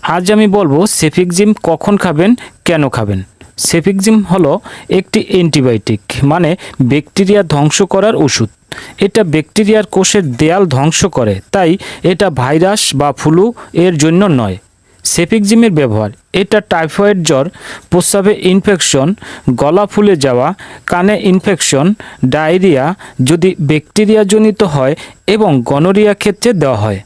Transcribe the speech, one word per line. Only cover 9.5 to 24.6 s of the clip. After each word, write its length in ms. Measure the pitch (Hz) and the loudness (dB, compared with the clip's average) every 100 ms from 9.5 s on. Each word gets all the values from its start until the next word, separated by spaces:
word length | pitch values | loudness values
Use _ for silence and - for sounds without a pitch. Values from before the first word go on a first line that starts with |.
| - 208 220 208 - | -2 2 0 0 -2
কোষের 280 | 190 214 165 120 | 0 0 -2 0
দেয়াল 240 | 156 180 190 131 | 0 2 0 2
ধ্বংস 240 | 143 - 196 147 | 0 0 -2 0
করে, 160 | 110 98 - | -2 -2 -4
তাই 180 | 196 175 190 - - - | -2 0 0 -4 -4 -2
এটা 160 | 185 202 131 | 0 -2 0
ভাইরাস 400 | 127 156 185 214 - 135 | 0 2 2 0 -2 0
বা 100 | 143 135 | -2 0
ফ্লু 240 | 151 165 214 233 - - 180 | 0 2 0 -2 -8 -2 0
এর 80 | 165 | 2
জন্য 200 | 156 170 202 139 | 0 2 2 0
নয়। 160 | 107 92 _ _ _ _ - | -2 -6 _ _ _ _ -6
সেফিক্সিমের 680 | - 175 226 202 226 233 156 | -2 0 0 2 2 4 2
ব্যবহার, 320 | 135 107 107 - _ 185 | 0 0 -4 -8 _ -4
এটা 180 | 196 214 202 | 0 -2 0
টাইফয়েড 440 | 175 160 - 202 196 160 | -4 -2 0 0 2 0
জ্বর, 160 | 139 151 - - - - | 0 -2 -8 -20 -20 -2
প্রস্রাবে 420 | 175 175 202 190 208 185 | -2 0 0 0 0 2
ইনফেকশন, 560 | 185 196 190 - 139 139 202 - - - 123 | 0 2 -2 0 0 0 -4 -10 -8 -4 0
গলা 240 | 143 175 208 | 0 0 0
ফুলে 240 | - 208 175 135 | 0 2 2 2
যাওয়া, 220 | 123 139 190 - - - | 0 -2 -4 -14 -16 -4
কানে 240 | 175 190 208 202 | 0 0 0 0
ইনফেকশন, 540 | 185 - 190 - 139 160 214 - - 131 | 0 0 -2 0 0 0 -2 -8 -4 -2
ডায়রিয়া 520 | 139 156 180 190 139 139 190 - - 127 | 0 0 2 2 2 0 -4 -12 -4 0
যদি 200 | 170 185 180 143 | 2 0 0 -2
ব্যাকটেরিয়াজনিত 920 | 156 - - 208 214 202 214 214 208 | -2 -2 -2 2 2 2 2 2 0